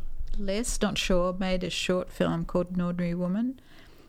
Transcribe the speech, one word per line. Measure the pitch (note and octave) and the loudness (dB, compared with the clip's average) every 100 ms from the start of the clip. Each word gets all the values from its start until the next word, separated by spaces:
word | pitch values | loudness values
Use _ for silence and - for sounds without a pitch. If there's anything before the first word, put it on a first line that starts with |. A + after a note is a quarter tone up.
| - - - G#3+ | -2 -2 0 2
less, | F#3+ G3+ B3 - | 2 0 -2 0
not | G3+ - | 0 0
sure, | - F3+ F3+ F#3 | 2 4 4 0
made | F#3 F#3 | 0 0
a | F3 | 0
short | - - F3+ F3+ | -2 0 0 0
film | - E3+ E3 E3+ | 0 2 0 0
called | F3+ F3 F3+ | -2 0 -2
An | |
Ordinary | F3 F3 F3 F3 | -2 0 -2 0
Woman, | F3+ G3 B3 C4+ - - - - | 0 0 -2 -4 -14 -20 -20 -20